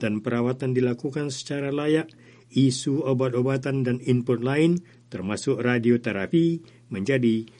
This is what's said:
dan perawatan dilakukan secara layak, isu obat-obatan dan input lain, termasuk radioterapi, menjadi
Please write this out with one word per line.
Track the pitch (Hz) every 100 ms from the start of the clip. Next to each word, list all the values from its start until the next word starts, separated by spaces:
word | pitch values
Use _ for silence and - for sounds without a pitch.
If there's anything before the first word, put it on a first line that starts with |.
dan | 113 104 120
perawatan | 117 120 131 135
dilakukan | 127 123 120 147 143 147
secara | 135 - 143 139
layak, | 143 151 156 156 - - - _
isu | 123 135 127 - 139 135
obat-obatan | 131 131 120 127 135 139 135 123
dan | 120 -
input | 123 120 117
lain, | 123 143 165 175 - - _
termasuk | 92 95 101 139 123
radioterapi, | 123 123 117 120 120 98 92 170 165 170 - - _
menjadi | 98 101 135 120 113 113